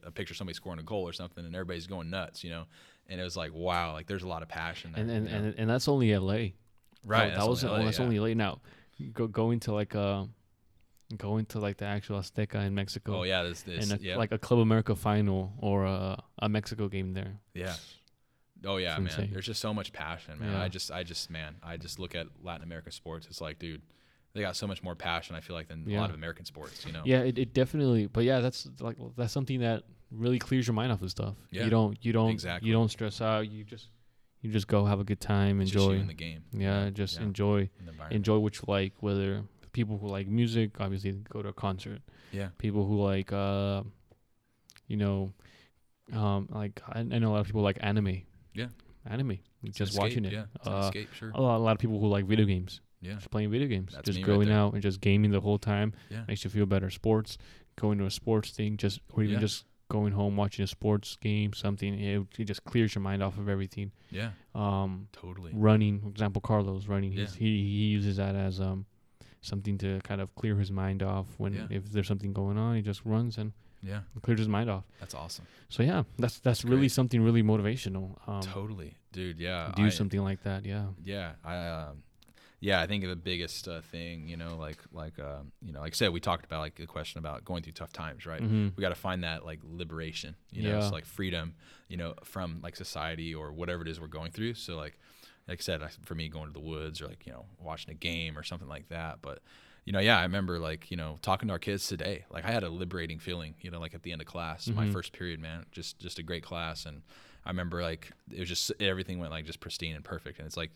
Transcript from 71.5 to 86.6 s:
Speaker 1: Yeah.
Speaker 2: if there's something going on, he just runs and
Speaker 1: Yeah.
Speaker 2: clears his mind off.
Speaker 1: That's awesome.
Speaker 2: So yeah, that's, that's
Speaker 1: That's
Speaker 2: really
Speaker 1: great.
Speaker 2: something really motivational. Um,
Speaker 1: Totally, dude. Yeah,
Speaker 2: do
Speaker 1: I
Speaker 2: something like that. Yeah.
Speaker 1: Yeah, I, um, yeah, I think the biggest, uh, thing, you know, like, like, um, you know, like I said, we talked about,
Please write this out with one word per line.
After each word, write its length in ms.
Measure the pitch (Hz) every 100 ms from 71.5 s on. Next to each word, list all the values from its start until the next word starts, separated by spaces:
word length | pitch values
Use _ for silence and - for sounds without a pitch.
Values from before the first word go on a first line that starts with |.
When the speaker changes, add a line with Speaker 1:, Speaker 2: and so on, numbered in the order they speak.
Speaker 1:
Yeah. 120 | 101 -
Speaker 2:
if 200 | 98 101
there's 160 | 104 98
something 240 | 101 101
going 260 | 101 98 104
on, 160 | 117
he 80 | 113
just 220 | 104 98
runs 340 | 113 110 120 110
and 140 | 107 - - -
Speaker 1:
Yeah. 180 | 95 101 92 113
Speaker 2:
clears 180 | - 110
his 80 | 107
mind 200 | 101 117
off. 140 | 95 - -
Speaker 1:
That's 160 | 90
awesome. 320 | - 82 - - - -
Speaker 2:
So 160 | -
yeah, 180 | 131 190 117 -
that's, 220 | 117 -
that's 0 |
Speaker 1:
That's 240 | 127 117
Speaker 2:
really 140 | 120 131
Speaker 1:
great. 100 | 139
Speaker 2:
something 300 | 135 127 120
really 220 | 113 117
motivational. 720 | 107 107 101 131 - 95 95 92 -
Um, 120 | 101
Speaker 1:
Totally, 560 | 95 98 104 101 76 - _
dude. 260 | 92 92 80
Yeah, 340 | 87 90 80 -
Speaker 2:
do 80 |
Speaker 1:
I 60 | 104
Speaker 2:
something 300 | - 101 98
like 220 | 98 95
that. 220 | 98 98
Yeah. 240 | 101 104 98 92
Speaker 1:
Yeah, 300 | 85 101 85 80
I, 240 | 82 90 85
um, 340 | 80 76 71 - _ _ - - _
yeah, 220 | 98 92
I 60 | 85
think 180 | 104
the 100 | 92
biggest, 540 | 87 90 87 85 - 95
uh, 140 | 82
thing, 460 | 80 85 85 85 78
you 80 | 82
know, 200 | 82 82
like, 220 | 78 78 -
like, 280 | 82 80 -
um, 320 | 71 71 71 -
you 100 | 92
know, 80 | 71
like 120 | 80
I 20 |
said, 140 | - 107
we 120 | 85
talked 240 | - 85 -
about, 140 | 80